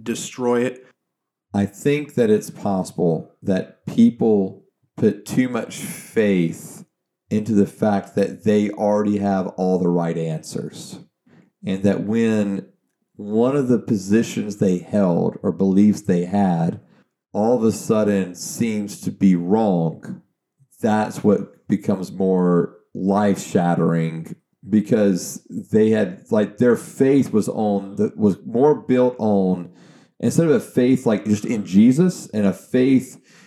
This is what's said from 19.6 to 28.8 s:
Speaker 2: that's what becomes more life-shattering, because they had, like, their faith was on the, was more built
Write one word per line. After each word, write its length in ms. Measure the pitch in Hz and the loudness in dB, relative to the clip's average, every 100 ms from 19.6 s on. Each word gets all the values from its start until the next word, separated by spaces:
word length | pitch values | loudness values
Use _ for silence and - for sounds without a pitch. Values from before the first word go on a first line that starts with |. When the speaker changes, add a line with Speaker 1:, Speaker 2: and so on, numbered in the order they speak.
| 110 87 82 - - - _ _ _ _ _ _ | 2 0 -2 -4 -12 -16 _ _ _ _ _ _
Speaker 2:
that's 420 | 113 107 107 - | -2 -2 -2 -2
what 420 | - 98 101 _ - | 0 0 -2 _ -4
becomes 440 | 98 - 95 90 | -4 -2 -4 -6
more 640 | 92 95 92 90 87 85 - _ | -4 0 2 2 2 0 -6 _
life-shattering, 1400 | - 95 98 104 95 - 101 87 85 85 82 80 82 80 - _ _ 92 | -6 0 2 2 0 -2 0 0 2 0 0 -2 -6 -12 -16 _ _ -2
because 720 | 104 101 110 101 90 - - - | -2 2 2 2 0 -4 -14 -14
they 420 | - - 107 110 | -14 -2 2 2
had, 320 | 110 98 92 - | 2 0 -6 -4
like, 280 | 110 101 - | -2 -2 0
their 180 | 123 113 | 2 2
faith 560 | - - 135 139 107 | -2 0 2 2 2
was 160 | 107 - | 0 -2
on 480 | - 107 101 98 101 | -2 -2 -2 -4 -4
the, 160 | 104 - | -4 0
was 200 | 104 92 | 0 0
more 300 | - 117 147 | -4 2 2
built 420 | 135 | 2